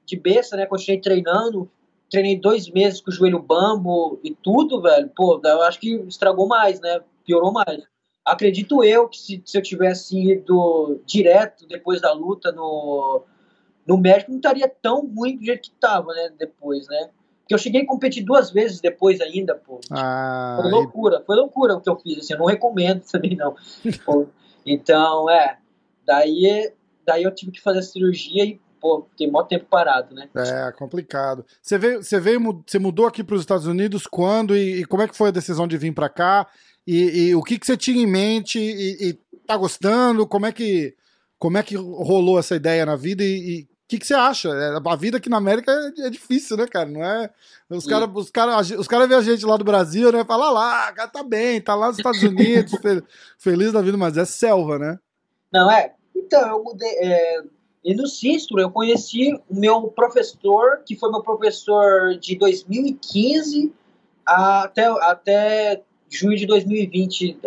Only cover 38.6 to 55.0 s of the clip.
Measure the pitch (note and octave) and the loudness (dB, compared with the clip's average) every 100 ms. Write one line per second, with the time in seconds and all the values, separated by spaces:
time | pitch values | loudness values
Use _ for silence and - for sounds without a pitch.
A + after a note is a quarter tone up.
38.6 | G#3+ G3+ F#3+ G3 F#3 E3 _ - - G#3+ | -6 -4 -6 -4 -6 -6 _ -12 -6 -2
39.6 | F#3 - G3 A#3 B3 A3 G#3+ G3+ G#3+ A3+ | -2 -2 0 2 2 2 0 -2 -4 -4
40.6 | A3 F3+ C#3+ - _ _ _ - E3 G3 | -2 -2 -4 -10 _ _ _ -6 -2 -2
41.6 | G#3 G3+ F3+ D#3+ E3+ F#3+ F3+ F3+ - E3+ | -2 -8 -10 -6 0 2 4 2 0 -2
42.6 | D#3 E3 D3+ C#3+ D#3+ G3 G3+ F#3+ F3 E3+ | 0 0 0 -2 -4 -4 -2 -4 -6 -10
43.6 | C#3+ _ - A#3+ - C#4 B3+ B3+ E3+ C#3 | -12 _ -10 -8 0 2 2 0 -4 -4
44.6 | D3 D3+ E3 D#3 G#3 B3 B3 A3 G3 A3 | -2 -2 -2 -2 -2 -4 -2 0 2 0
45.6 | B3+ C#4+ C#4+ D#4+ B3+ A#3 - B3+ - G#3+ | 0 0 -2 -8 -8 -8 -4 -4 -2 -4
46.6 | A#3+ F#3 D3+ D3+ F3 A3+ A3 _ _ _ | -4 -4 -6 -6 -6 -4 -6 _ _ _
47.6 | - F3 C#4+ A3 A3 G3 F#3+ A#3 A#3+ A3 | -14 -10 -2 -2 -2 -6 -6 -2 0 0
48.6 | F3+ G#3 - A#3+ B3+ B3+ A3 A#3 G#3+ G#3+ | -2 -4 -2 2 4 4 4 0 2 0
49.6 | G#3 G3 E3+ F#3 A#3+ A#3 A#3 A3+ D4+ A3+ | 2 2 2 2 4 4 0 0 2 2
50.6 | A#3 A#3 A3 A3 A3+ C#4+ C4+ G#3+ A#3+ A3+ | 0 0 -4 -6 -10 -10 -6 -2 -2 -2
51.6 | G3 G#3 A#3 G#3 B3+ G#3+ G3+ F#3 A3+ A#3+ | -2 0 0 -2 -4 0 2 4 4 2
52.6 | G#3+ G3+ G#3 F#3 - _ - _ F#3+ F3 | 0 -2 -2 -2 -4 _ -20 _ -2 0
53.6 | G#3+ G#3+ F#3+ G3+ E3+ D3+ F3+ - A3+ G3 | 2 0 0 0 0 -2 -4 0 2 2
54.6 | D3+ D3 D3 F#3 | 0 -4 -6 -10